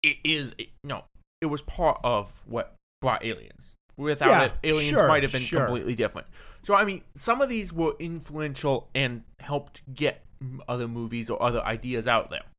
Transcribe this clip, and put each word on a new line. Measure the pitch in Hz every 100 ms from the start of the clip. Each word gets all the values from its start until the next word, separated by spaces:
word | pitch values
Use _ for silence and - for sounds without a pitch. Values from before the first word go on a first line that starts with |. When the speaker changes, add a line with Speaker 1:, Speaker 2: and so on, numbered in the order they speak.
Speaker 1:
it | 156 143
is, | 147 156 131 -
it, | - -
no, | 143 110 - - _ _
it | 160
was | 147
part | - - 165 -
of | 127 113 101 - -
what | 117 98 - _ _
brought | 131 113
Aliens. | 113 104 55 - - - _ -
Without | 147 143 135
Speaker 2:
Yeah, | 147
Speaker 1:
it, | 131 -
Aliens | 156 156 147
Speaker 2:
sure, | 240 160
Speaker 1:
might | 151
have | 135
been | 131
Speaker 2:
sure. | 123 160 123
Speaker 1:
completely | 123 -
different. | 117 107 - - - - -
So, | -
I | 202 208
mean, | 190 -
some | - - 240
of | 277
these | 233 185
were | 165 160 -
influential | 165 165 - 147 151 135 147 135 -
and | 131 135 120 - -
helped | - 147 - - -
get | 127 147 - - -
m-, | 131 131 -
other | 123 117
movies | 117 113 117 113
or | 113
other | 120 120
ideas | - 113 123 123 113
out | 117 -
there. | 78 -